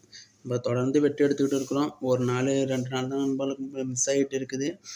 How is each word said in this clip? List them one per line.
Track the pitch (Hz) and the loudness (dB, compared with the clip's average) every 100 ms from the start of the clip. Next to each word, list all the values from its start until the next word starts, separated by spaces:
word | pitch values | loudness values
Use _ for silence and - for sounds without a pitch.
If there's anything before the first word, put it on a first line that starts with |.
| _ - - _ | _ -20 -20 _
நம்ம | 127 123 | -4 -2
தொடர்ந்து | 117 120 131 147 | 0 0 2 4
வெற்றி | 147 143 | 4 4
எடுத்துக்கிட்டு | 143 139 139 139 | 2 4 2 0
இருக்கிறோம். | 131 139 143 - | 0 0 -2 -2
ஒரு | 131 127 | 0 2
நாள், | 123 123 131 139 | 2 2 2 2
ரெண்டு | 135 131 127 | 0 -2 -2
நாள் | 131 131 | -4 -2
தான் | 139 | -2
நண்பர்களுக்கு | 139 135 139 135 135 139 | 0 0 -2 -4 -8 -6
மிஸ் | 131 127 135 | -4 -2 2
ஆகிட்டு | 139 139 135 | 2 2 -2
இருக்குது. | 131 131 139 175 - | -4 -4 -4 -6 -14